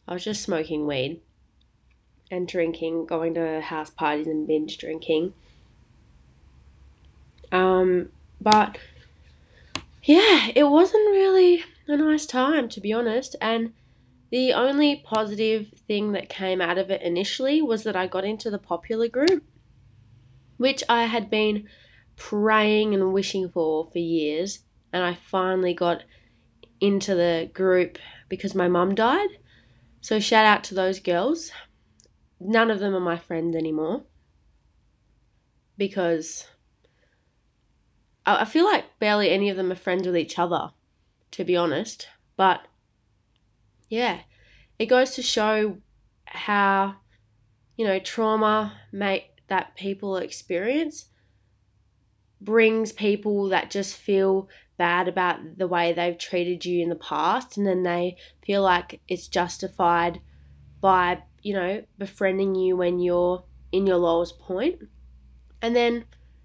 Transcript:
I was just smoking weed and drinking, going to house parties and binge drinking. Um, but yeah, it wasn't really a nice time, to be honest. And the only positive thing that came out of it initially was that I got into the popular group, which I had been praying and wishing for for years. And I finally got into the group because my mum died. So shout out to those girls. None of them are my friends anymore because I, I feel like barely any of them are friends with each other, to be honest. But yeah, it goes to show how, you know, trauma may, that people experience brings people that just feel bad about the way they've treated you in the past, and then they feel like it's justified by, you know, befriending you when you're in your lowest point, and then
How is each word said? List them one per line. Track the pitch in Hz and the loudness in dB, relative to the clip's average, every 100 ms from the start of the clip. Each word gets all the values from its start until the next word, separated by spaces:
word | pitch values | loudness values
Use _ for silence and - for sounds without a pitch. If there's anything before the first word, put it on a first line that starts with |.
| - | -12
I | |
was | 180 | -10
just | 214 208 | -6 -8
smoking | - 170 156 156 147 | -4 -4 -4 -4 -4
weed | 139 135 165 - _ _ _ _ _ _ _ _ _ _ | -2 -4 -6 -16 _ _ _ _ _ _ _ _ _ _
and | 180 180 | -8 -6
drinking, | 185 165 165 165 165 165 | -2 -2 -2 -6 -6 -4
going | 170 165 | -4 -2
to | 165 165 156 | -2 -4 -4
house | 156 160 156 | -6 -8 -10
parties | - 156 151 156 | -4 -2 -2 -2
and | 156 156 | -4 -2
binge | 156 156 - | -2 -2 -10
drinking. | - 160 - 156 175 - - - _ _ _ _ _ _ _ _ - - - - - _ - _ - _ - | -12 -10 -2 -2 -2 -8 -20 -20 _ _ _ _ _ _ _ _ -20 -20 -20 -20 -20 _ -20 _ -20 _ -4
Um, | 185 185 185 185 180 - - - - | 0 2 4 2 2 -2 -12 -20 -4
but | 214 214 208 - - - - _ - - _ _ - - - - | 4 6 4 -2 -20 -20 -20 _ -20 -20 _ _ -18 -16 -16 -6
yeah, | - 311 440 330 220 | 6 6 8 6 4
it | 233 | 4
wasn't | 294 294 370 440 427 | 6 6 6 6 4
really | 392 381 381 359 349 - - - | 4 4 6 6 6 0 -14 -4
a | 294 | 0
nice | 311 302 | 2 0
time, | - 254 262 311 240 | 0 0 2 0 -2
to | 214 | -6
be | 196 | -4
honest. | 220 240 220 262 - | -2 0 -2 -4 -6
And | 214 226 226 - _ _ _ _ _ | -2 -2 -4 -8 _ _ _ _ _
the | 247 254 | 0 2
only | - 254 277 294 285 | 2 2 2 2 0
positive | - 220 214 208 220 220 214 - - | -2 -2 -2 -2 -2 -2 -4 -14 -6
thing | 208 208 | -4 -2
that | 202 - | -4 -8
came | - 190 185 | -8 -4 0
out | 175 180 | 2 0
of | 190 | 0
it | 196 | -2
initially | 175 175 202 - 262 302 | -2 -2 -2 -2 0 2
was | 294 220 | 0 -2
that | 220 185 | -2 -2
I | 185 | -2
got | 185 | -4
into | 190 214 233 | -4 -6 -6
the | 202 | -8
popular | - 170 - 226 233 | -6 -8 -6 -4 -2
group, | 247 311 370 - _ _ _ - - _ - - - _ - | 2 2 2 -2 _ _ _ -20 -20 _ -20 -20 -20 _ -2
which | 247 269 - | 0 0 0
I | 233 | 0
had | 233 233 202 | 2 -2 -2
been | 214 214 208 208 - - - _ - | 0 0 -2 -6 -18 -20 -20 _ -20
praying | - 208 214 214 214 214 214 | -8 -2 2 4 4 2 2
and | 202 190 | 2 2
wishing | 190 196 196 185 | 0 -2 -4 -4
for | 175 160 156 165 | -2 0 -2 -4
for | 170 | -6
years. | 170 165 151 151 190 - _ _ _ | -2 -2 -2 -2 -6 -8 _ _ _
And | 175 | -4
I | 180 | -4
finally | 175 - 190 185 185 180 | -4 -6 -2 0 0 0
got | 175 175 170 - _ _ _ _ _ - _ | 0 0 -2 -6 _ _ _ _ _ -20 _
into | 202 196 196 | 0 0 0
the | 190 175 165 165 | 0 2 0 -4
group | - 185 180 175 - - - - | -2 2 4 2 -4 -20 -20 -12
because | 185 202 | -8 -6
my | 190 180 | -2 0
mum | 180 180 | 2 2
died. | 196 226 320 403 - _ _ _ _ _ _ | 2 2 2 -2 -6 _ _ _ _ _ _
So | - 214 | -4 -2
shout | 208 220 214 | 2 6 6
out | 208 | 4
to | - | 2
those | 185 185 190 | -2 0 -2
girls. | - 175 214 330 - - - _ _ _ _ _ _ _ | 0 0 0 -2 -6 -18 -20 _ _ _ _ _ _ _
None | 185 226 226 | 0 2 2
of | 208 | 0
them | 202 | -2
are | 190 | -2
my | 180 170 | -2 -4
friends | - 165 170 | -6 -4 -2
anymore | 165 160 156 156 240 - _ _ _ _ _ _ _ _ _ _ _ _ _ _ _ _ - | -2 -2 -2 -2 -4 -8 _ _ _ _ _ _ _ _ _ _ _ _ _ _ _ _ -6
because | 196 196 170 165 156 - - _ _ _ _ _ _ _ _ _ _ _ _ _ _ _ _ _ - | -4 -2 0 -2 -4 -14 -18 _ _ _ _ _ _ _ _ _ _ _ _ _ _ _ _ _ 0
I, | 202 | 0
I | |
feel | 220 320 | 2 2
like | 370 349 - _ | 4 2 -2 _
barely | 214 208 196 | 0 2 2
any | 190 202 | 2 0
of | 190 | -2
them | 185 | -4
are | 180 | -4
friends | - 180 185 | -2 -2 0
with | 175 | -2
each | 160 - | -2 -2
other, | 175 165 - - _ _ _ _ _ | -2 -2 -6 -12 _ _ _ _ _
to | - | -8
be | 170 175 | -2 0
honest. | 175 143 220 - - _ _ - | 0 -2 -6 -12 -20 _ _ 0
But | 190 175 - _ _ _ _ _ _ _ _ _ _ _ _ | 2 2 -4 _ _ _ _ _ _ _ _ _ _ _ _
yeah, | 226 240 180 - _ _ _ _ - | -4 -2 -4 -12 _ _ _ _ -8
it | 226 | 2
goes | 254 262 | 2 2
to | - | -2
show | 247 - 214 214 214 180 - _ _ _ | -4 0 0 0 -2 -4 -14 _ _ _
how, | - - - 208 196 196 196 196 _ _ _ _ _ _ _ - | -18 -12 -2 2 2 2 0 -4 _ _ _ _ _ _ _ -6
you | 214 | -2
know, | 190 | -2
trauma | 190 - 220 220 214 214 208 - - | -4 -2 0 2 2 0 -2 -10 -14
may, | 196 202 196 - _ _ | -6 -2 -2 -6 _ _
that | 190 - - | -4 -4 -8
people | 196 196 202 190 | -8 -8 -6 -6
experience | - - - 175 202 285 320 302 - _ _ _ _ _ _ _ _ _ _ _ _ _ | -8 -12 -6 -4 -2 -2 -4 -8 -18 _ _ _ _ _ _ _ _ _ _ _ _ _
brings | 196 220 220 220 220 | 0 4 4 2 -2
people | - 208 208 208 208 196 | -2 -2 0 0 -2 0
that | 185 - | -2 -2
just | 196 190 | -6 -8
feel | - - 196 190 190 190 - _ - | -8 -2 2 2 0 -4 -14 _ -4
bad | 175 175 180 | 0 0 -2
about | 180 180 165 160 175 | -2 -2 -4 -8 -6
the | 185 | -4
way | 175 170 | 0 0
they've | 170 175 170 | 0 -2 -4
treated | - 180 175 180 | -6 -4 -4 -4
you | 175 175 | -4 -2
in | 170 | -2
the | 165 | -6
past, | - 151 160 226 254 - | -6 -4 0 -2 -4 -4
and | |
then | 202 185 | -2 0
they | 180 175 180 175 - _ | 0 -2 -4 -6 -16 _
feel | - 196 | -4 0
like | 190 175 - - - | 2 2 -2 -14 -10
it's | 185 - | -10 -4
justified | 190 175 - 196 - 170 170 175 170 - - - - - - | -2 -2 -4 -10 -2 2 2 0 -4 -14 -20 -20 -20 -20 -2
by, | 190 185 180 175 - _ | 4 4 2 -2 -8 _
you | 208 | -6
know, | 196 180 208 220 - | -4 -2 -4 -8 -14
befriending | 196 - 196 190 196 190 | -14 -4 -2 0 0 0
you | 185 185 | 0 0
when | 180 180 | 0 0
you're | 180 175 180 180 - - - | 0 2 0 -2 -8 -20 -6
in | 185 196 | -2 2
your | 180 | 2
lowest | 175 165 170 - | 2 2 -2 -8
point, | - 185 277 370 - - - - - - - - | -10 -4 -4 -4 -12 -20 -20 -20 -20 -20 -20 -8
and | 226 240 | -2 0
then | 240 233 226 - - - | 0 0 -6 -20 -20 -20